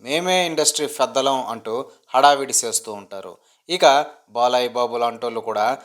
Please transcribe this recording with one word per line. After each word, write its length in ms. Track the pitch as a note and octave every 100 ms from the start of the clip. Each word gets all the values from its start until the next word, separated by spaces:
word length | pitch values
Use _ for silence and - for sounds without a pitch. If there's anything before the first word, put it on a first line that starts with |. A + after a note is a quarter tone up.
"మేమే 460 | A#2 D#3 F3+ F#3 F3
ఇండస్ట్రీ 400 | D#3 D3+ - D3
పెద్దలం" 600 | - B2 B2+ C3+ C3+ B2
అంటూ 380 | A#2 A2 A#2 C3+ - _
హడావిడి 380 | B2+ C#3+ C#3 C3+ A#2+
చేస్తూ 280 | A#2 G#2+ -
ఉంటారు. 460 | G#2 F#2+ G2 F#2+ F2 _ _ -
ఇక 380 | F3 D#3 C#3 D3+ - _
బాలయ్య 400 | A2 B2 B2+ B2
బాబు 280 | A#2+ A#2+ A#2
లాంటోళ్ళు 440 | A#2+ A2+ A#2+ A2+
కూడా 380 | A2+ G#2 A2 C#3